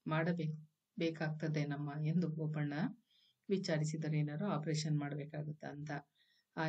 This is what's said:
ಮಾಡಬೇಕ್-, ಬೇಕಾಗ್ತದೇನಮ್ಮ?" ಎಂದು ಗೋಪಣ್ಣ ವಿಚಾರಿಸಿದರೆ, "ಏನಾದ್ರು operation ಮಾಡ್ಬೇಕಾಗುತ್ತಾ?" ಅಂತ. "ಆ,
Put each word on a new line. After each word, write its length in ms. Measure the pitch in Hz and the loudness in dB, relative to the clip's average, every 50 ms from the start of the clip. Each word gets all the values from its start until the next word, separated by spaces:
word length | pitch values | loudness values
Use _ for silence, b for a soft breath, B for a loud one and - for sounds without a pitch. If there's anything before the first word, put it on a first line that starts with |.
| _ | _
ಮಾಡಬೇಕ್-, 540 | 156 156 160 165 180 170 170 156 156 - - - - _ _ _ _ _ - | 0 2 2 4 2 2 2 0 -2 -4 -6 -10 -18 _ _ _ _ _ 0
ಬೇಕಾಗ್ತದೇನಮ್ಮ?" 920 | 165 165 160 160 165 151 156 156 - 156 151 151 147 147 147 143 147 143 143 156 156 | 0 0 0 0 -2 -2 0 0 0 0 2 2 0 0 0 -2 -2 -4 -2 0 0
ಎಂದು 240 | 151 165 185 170 156 | 2 4 4 2 2
ಗೋಪಣ್ಣ 460 | 156 156 156 156 156 151 151 143 143 147 180 - - - b b b b b b b b _ - | 0 -2 -2 -2 0 0 -2 0 0 0 0 -2 -2 -6 b b b b b b b b _ 0
ವಿಚಾರಿಸಿದರೆ, 680 | 196 190 196 - 160 156 151 151 160 160 156 156 151 151 | 0 0 2 2 2 2 2 0 0 -2 0 2 2 2
"ಏನಾದ್ರು 280 | 147 147 147 160 202 | 2 2 0 -2 0
operation 520 | 208 165 151 - 165 156 151 - 156 151 147 | 0 0 0 0 0 0 0 2 2 2 2
ಮಾಡ್ಬೇಕಾಗುತ್ತಾ?" 680 | 143 143 143 147 143 - - 151 151 151 151 - - 139 | 2 0 -4 -6 -6 -6 -6 -6 -6 -6 -6 -8 -8 -10
ಅಂತ. 220 | 139 147 147 151 147 143 - _ b b b b b b b b _ | -8 -8 -6 -6 -6 -6 -6 _ b b b b b b b b _
"ಆ, 120 | 170 160 | 0 2